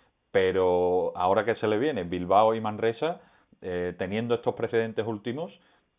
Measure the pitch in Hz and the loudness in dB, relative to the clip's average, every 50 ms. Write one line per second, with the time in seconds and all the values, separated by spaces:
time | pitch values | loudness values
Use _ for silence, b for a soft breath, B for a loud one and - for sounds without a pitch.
0 | B B B _ _ _ - 98 95 92 92 95 92 90 90 90 90 90 90 90 | B B B _ _ _ 0 2 2 2 2 2 2 4 4 4 2 2 2 2
1 | 85 85 - - 90 90 98 110 104 113 110 - - 107 107 107 127 156 147 107 | 0 -2 -2 0 2 2 4 2 2 0 -2 0 0 0 0 0 0 -2 -2 -4
2 | 87 87 85 90 90 87 95 101 110 110 113 113 110 110 107 107 107 113 113 - | -4 -4 -4 -4 -2 2 4 4 6 4 4 0 -2 -6 -4 -2 -2 -2 -2 0
3 | 147 156 180 190 b b b b b b b - - 95 90 90 87 90 87 - | -2 -4 -4 -6 b b b b b b b -14 -10 -6 -4 -4 -4 -4 -4 -6
4 | 95 92 101 110 120 117 117 117 - 127 - - 117 113 - 113 113 113 110 113 | -6 -4 -4 -4 -2 -2 -2 -2 0 -2 -4 -2 -4 -2 0 0 0 0 -2 -4
5 | 107 110 113 104 - 123 120 143 165 185 - - b b b b b b b | -4 -4 -4 -6 -6 -8 -6 -6 -8 -10 -12 -20 b b b b b b b